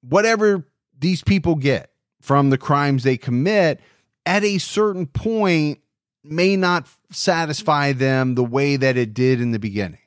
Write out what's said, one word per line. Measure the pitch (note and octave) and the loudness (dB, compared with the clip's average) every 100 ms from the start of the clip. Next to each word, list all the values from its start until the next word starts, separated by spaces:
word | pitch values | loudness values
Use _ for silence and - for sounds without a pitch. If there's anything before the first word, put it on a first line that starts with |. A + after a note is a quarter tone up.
Whatever | B2 E3+ A3 A3+ G#3 G3 D3 _ _ _ | 2 2 2 2 2 2 -4 _ _ _
these | D#3+ F3+ | -2 -2
people | - G3 E3 D#3 | 0 0 2 0
get | C3+ A#2+ - _ _ _ | 0 -2 -4 _ _ _
from | - C#3+ C#3 | 0 2 4
the | C3+ | 0
crimes | - C#3+ C#3+ C3+ | 0 0 2 0
they | B2 B2+ | 0 -2
commit, | - B2 D#3+ G#3+ E3+ C#3+ _ _ _ _ - | -2 -2 0 2 2 0 _ _ _ _ -4
at | G3 | 0
a | G#3 G3 | 0 -2
certain | - - G#3+ F#3 E3 | -4 -2 -2 -2 -6
point | - A3+ A3+ G3 E3+ D3+ C#3+ _ _ _ _ | -6 -4 0 0 0 0 -6 _ _ _ _
may | D3 D#3 F#3 G3 | -10 -2 0 2
not | F3+ F3 C#3 _ _ | 0 -2 -4 _ _
satisfy | - - E3 E3 D3 - D3 C#3+ | -6 -2 0 -2 -4 -2 0 0
them | C3 C3+ C3 C3 B2 | 0 0 2 0 0
the | |
way | B2 B2+ C#3+ C#3+ | 0 0 0 2
that | C3+ B2+ | 0 0
it | A#2 | -2
did | A2 B2+ B2+ | 0 0 2
in | A#2+ | 0
the | A2+ | -2
beginning. | G#2+ G2+ F#2+ E2+ | -4 -6 -6 -10